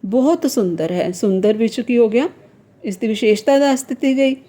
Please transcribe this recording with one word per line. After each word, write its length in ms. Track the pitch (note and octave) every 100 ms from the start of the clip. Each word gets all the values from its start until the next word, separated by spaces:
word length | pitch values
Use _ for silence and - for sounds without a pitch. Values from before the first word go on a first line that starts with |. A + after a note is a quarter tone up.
ਬਹੁਤ 460 | G3+ A#3 C4+ E4+ D4+
ਸੁੰਦਰ 420 | - F#3+ E3 D#3+
ਹੈ।" 200 | F3+ -
ਸੁੰਦਰ 440 | F3+ G#3 F#3+ G#3 G#3+
ਵਿੱਚ 240 | A3+ A3+
ਕੀ 180 | A#3 A#3+
ਹੋ 100 | A3+
ਗਿਆ? 200 | A3+ D#4+ - - _ _ _
ਇਸ 120 | A3+ F#3
ਦੀ 100 | A#3
ਵਿਸ਼ੇਸ਼ਤਾ 520 | G#3+ A3+ G#3 B3 C#4
ਦੱਸ 260 | C#4+ C4
ਦਿੱਤੀ 320 | - B3 C#4 C4+
ਗਈ 180 | C4+ C4